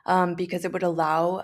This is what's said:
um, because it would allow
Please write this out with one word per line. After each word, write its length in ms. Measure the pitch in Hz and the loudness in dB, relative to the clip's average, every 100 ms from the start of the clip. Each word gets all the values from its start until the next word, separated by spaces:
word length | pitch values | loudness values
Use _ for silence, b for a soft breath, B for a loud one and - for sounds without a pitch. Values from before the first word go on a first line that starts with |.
| - | 0
um, 280 | 185 180 | 2 2
because 300 | 175 180 180 | 0 -4 -4
it 80 | 180 | -4
would 100 | 175 | -2
allow 540 | 180 165 156 160 170 185 | 0 0 2 2 2 0